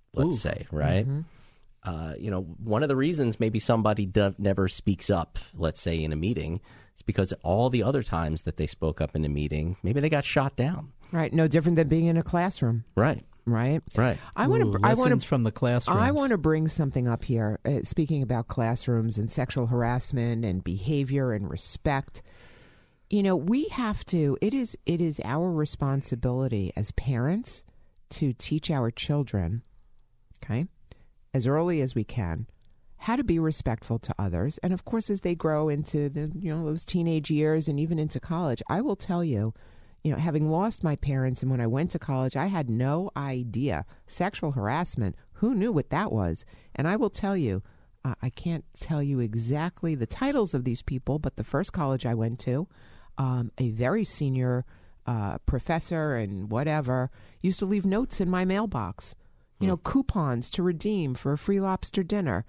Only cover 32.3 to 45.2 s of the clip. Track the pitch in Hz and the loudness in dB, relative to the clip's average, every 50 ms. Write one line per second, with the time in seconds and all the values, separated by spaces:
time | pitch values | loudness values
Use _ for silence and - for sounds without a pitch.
32.3 | 82 - 117 - - _ - - - - - - - - - 220 233 269 254 208 | -2 -4 -6 -10 -12 _ -20 -20 -20 -20 -20 -20 -20 -8 -2 -2 0 0 2 2
33.3 | 170 165 160 160 151 - - 131 113 - - - 113 113 - - - - 101 92 | 2 2 2 0 -2 -2 -2 -2 -2 -2 -2 -4 -4 -4 -2 -4 -4 -2 -2 -2
34.3 | 85 82 101 147 - - - 180 185 175 - - 233 226 214 - 202 190 - 175 | 0 0 -2 -2 -4 -4 -2 -2 -2 -2 -4 -4 -4 -4 -2 -2 -4 -2 -2 -2
35.3 | 175 165 - 160 156 151 156 156 147 147 151 - - 147 147 143 139 143 151 156 | -2 0 0 0 2 2 2 0 0 -2 -2 -2 -2 -2 -2 -2 -2 -4 -6 -6
36.3 | 165 165 190 160 156 165 165 151 156 165 - - - 175 170 165 165 156 143 - | -6 -6 -6 -4 -4 -2 -2 -4 -4 -4 -4 -2 -2 0 2 2 0 0 0 0
37.3 | 156 147 156 156 156 160 147 165 143 143 147 156 170 156 156 151 - 131 - - | 2 2 4 4 2 2 2 0 0 0 0 0 0 0 -2 -2 -4 -6 -6 -4
38.3 | 160 170 180 143 117 - - - 147 190 262 302 196 - - - 175 175 175 160 | -4 -2 0 -2 -2 -2 -2 -2 -2 -2 0 -2 -4 -4 -4 -2 -2 0 0 0
39.3 | 123 101 107 113 - - - - - - - - - - - 151 139 - 160 170 | 0 0 0 -2 -4 -8 -14 -20 -20 -20 -20 -20 -20 -6 -2 -2 0 0 0 0
40.3 | 147 156 151 156 156 170 202 226 - - - 160 143 - - 139 135 135 131 131 | 2 2 2 2 2 2 0 0 -2 -2 -2 -2 0 0 -2 -2 0 0 0 0
41.3 | 123 - 127 131 131 123 120 113 120 135 170 180 - 170 - - 135 131 131 131 | 0 -2 0 0 0 2 2 0 0 0 0 -2 -4 -6 -4 -2 -2 0 0 0
42.3 | - 131 160 196 196 165 139 117 110 117 127 135 147 170 190 196 - 139 143 139 | 0 -2 -2 0 0 -2 0 0 0 0 2 2 0 0 -2 -4 -6 -6 -6 -4
43.3 | 131 127 123 117 - 113 139 135 87 73 - - - - - - - - 180 202 | -4 -4 -4 -4 -4 -2 0 0 -2 -2 -4 -8 -14 -20 -20 -16 -4 -4 -2 -2
44.3 | - - 170 151 135 127 101 107 131 165 180 - - 131 107 90 - - | -2 -4 -4 -2 -2 0 0 0 0 0 -2 -4 -2 -2 -2 -2 -4 -6